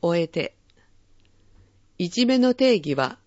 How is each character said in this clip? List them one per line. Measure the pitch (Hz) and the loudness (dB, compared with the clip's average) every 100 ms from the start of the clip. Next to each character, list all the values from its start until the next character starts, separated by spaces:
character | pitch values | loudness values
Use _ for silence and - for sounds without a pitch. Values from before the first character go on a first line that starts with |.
終 | 170 170 | -2 -2
え | 165 | -2
て、 | 170 - - _ _ _ _ _ _ _ _ _ - _ _ _ - | -6 -8 -12 _ _ _ _ _ _ _ _ _ -20 _ _ _ -8
い | 175 | -6
じ | 208 247 | 0 2
め | 262 | 4
の | 254 | 2
定 | 247 262 220 | 2 2 2
義 | 147 | 0
は、 | 139 131 - | -2 -4 -6